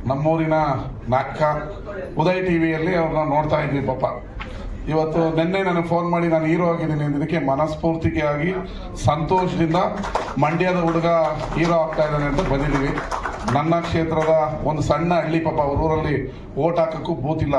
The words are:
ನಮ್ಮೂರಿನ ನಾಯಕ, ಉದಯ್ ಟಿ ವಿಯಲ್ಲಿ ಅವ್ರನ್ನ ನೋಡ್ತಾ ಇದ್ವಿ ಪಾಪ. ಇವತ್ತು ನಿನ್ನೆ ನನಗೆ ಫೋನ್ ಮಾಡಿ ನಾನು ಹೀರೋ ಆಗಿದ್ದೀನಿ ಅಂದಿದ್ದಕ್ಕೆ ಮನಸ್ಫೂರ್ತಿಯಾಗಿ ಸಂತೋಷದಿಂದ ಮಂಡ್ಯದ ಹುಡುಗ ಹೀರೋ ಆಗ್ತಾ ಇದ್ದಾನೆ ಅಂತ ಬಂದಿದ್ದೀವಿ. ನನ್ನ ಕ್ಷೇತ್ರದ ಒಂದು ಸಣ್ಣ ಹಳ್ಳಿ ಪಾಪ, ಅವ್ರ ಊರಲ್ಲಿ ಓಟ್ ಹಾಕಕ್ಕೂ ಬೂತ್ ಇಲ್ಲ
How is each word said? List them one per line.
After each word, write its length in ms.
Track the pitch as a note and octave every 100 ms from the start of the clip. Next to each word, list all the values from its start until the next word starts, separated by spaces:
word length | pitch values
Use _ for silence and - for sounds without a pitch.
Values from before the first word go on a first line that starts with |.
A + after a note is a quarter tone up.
| A#2+
ನಮ್ಮೂರಿನ 480 | C#3 D3+ E3 D#3+ D#3 D3+ B2+ A2+ - A#2
ನಾಯಕ, 340 | B2+ C3+ - D3+ D3+ - - - - - -
ಉದಯ್ 280 | D#3+ F#3 F#3
ಟಿ 120 | E3+
ವಿಯಲ್ಲಿ 380 | D#3+ D#3+ E3 F3+
ಅವ್ರನ್ನ 380 | D#3+ D3+ D3+
ನೋಡ್ತಾ 280 | D3 D3+ D#3
ಇದ್ವಿ 180 | C#3+ C#3
ಪಾಪ. 420 | C3 B2+ B2+ - - - - - - - -
ಇವತ್ತು 480 | D#3 D#3+ E3 D#3+ D3+
ನಿನ್ನೆ 260 | E3+ F#3+
ನನಗೆ 200 | F#3 F3
ಫೋನ್ 280 | E3+ E3+ F3
ಮಾಡಿ 180 | E3+ E3+
ನಾನು 160 | D#3+
ಹೀರೋ 220 | D#3 E3+ F3
ಆಗಿದ್ದೀನಿ 380 | E3 D#3+ D3+
ಅಂದಿದ್ದಕ್ಕೆ 340 | D3 C#3+ D3 E3+
ಮನಸ್ಫೂರ್ತಿಯಾಗಿ 1160 | C#3 C3+ D#3 D#3 E3 D#3+ - D#3+ D3+ D3 E3+ F#3 - - - -
ಸಂತೋಷದಿಂದ 720 | - D3 D3+ F#3 F3+ - E3 E3+ G3 - - - - -
ಮಂಡ್ಯದ 360 | D3 E3 F#3 F3+
ಹುಡುಗ 300 | E3 E3 E3 E3 D#3 D3+ - C#3+
ಹೀರೋ 140 | E3
ಆಗ್ತಾ 300 | E3+ D#3 -
ಇದ್ದಾನೆ 220 | D3+ D3
ಅಂತ 160 | C#3+ C#3
ಬಂದಿದ್ದೀವಿ. 480 | F#3 C#3 C#3+ C#3 C#3 D3 - - - - A2
ನನ್ನ 200 | B2+ D#3 E3+
ಕ್ಷೇತ್ರದ 800 | E3+ E3+ D#3+ D#3 D#3+ D#3+ D#3 D3+
ಒಂದು 180 | C#3+ D3+
ಸಣ್ಣ 320 | C#3 D3+ E3+
ಹಳ್ಳಿ 240 | F3 D3+ D#3+
ಪಾಪ, 160 | D#3
ಅವ್ರ 240 | D#3 C#3+ C#3+
ಊರಲ್ಲಿ 540 | D#3+ D#3 D3+ C3+ A#2+ - - C3
ಓಟ್ 200 | D#3 -
ಹಾಕಕ್ಕೂ 360 | D#3+ D#3+ C3+
ಬೂತ್ 280 | D#3 C3 D#3
ಇಲ್ಲ 120 | D3